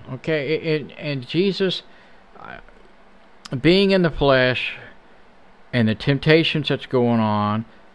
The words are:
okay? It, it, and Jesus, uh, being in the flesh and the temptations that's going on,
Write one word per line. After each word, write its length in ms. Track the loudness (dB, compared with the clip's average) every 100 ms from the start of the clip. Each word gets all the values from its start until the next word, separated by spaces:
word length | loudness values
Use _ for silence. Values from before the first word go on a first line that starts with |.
| -14
okay? 420 | -12 -4 -4 -2 -4
It, 80 |
it, 320 | -2 -4 -4 -12
and 300 | -8 -8 -4
Jesus, 560 | 0 0 0 -2 -4 -10 -20 -20 -20 -20 -20
uh, 200 | -18 -18 -20 -20 -20 -20 -20 -20 -20 -20 -10 -2
being 360 | 2 4 4
in 100 | 4
the 80 | 2
flesh 680 | 2 4 4 4 0 -6 -10 -18 -20 -20 -20 -20 -20 -20 -20 -6
and 140 | 0 0
the 60 |
temptations 760 | 0 0 0 4 4 4 -2 -2
that's 180 | -4 -2
going 320 | 0 2 2
on, 460 | 2 0 0 -2 -6 -16 -20